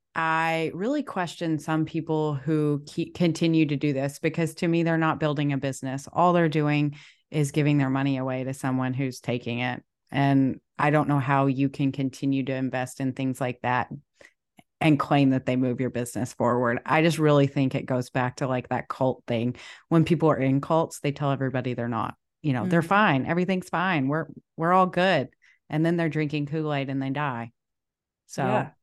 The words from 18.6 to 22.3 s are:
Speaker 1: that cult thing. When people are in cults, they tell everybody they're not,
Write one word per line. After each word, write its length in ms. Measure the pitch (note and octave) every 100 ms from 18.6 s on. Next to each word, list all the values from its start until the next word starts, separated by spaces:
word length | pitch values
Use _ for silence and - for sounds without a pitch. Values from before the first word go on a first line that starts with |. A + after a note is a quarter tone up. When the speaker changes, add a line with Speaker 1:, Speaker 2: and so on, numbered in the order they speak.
| -
Speaker 1:
that 180 | B2 -
cult 340 | - C3 - -
thing. 280 | A#2 A#2+ A#2+ - - -
When 160 | E3
people 260 | D#3+ D#3+ D#3
are 80 | -
in 220 | C3+ C#3
cults, 400 | C#3 D#3+ D#3 -
they 140 | D3
tell 180 | C#3+ D3
everybody 420 | C3 C3+ B2+ B2
they're 140 | A#2+ A#2+
not, 280 | A2+ - - _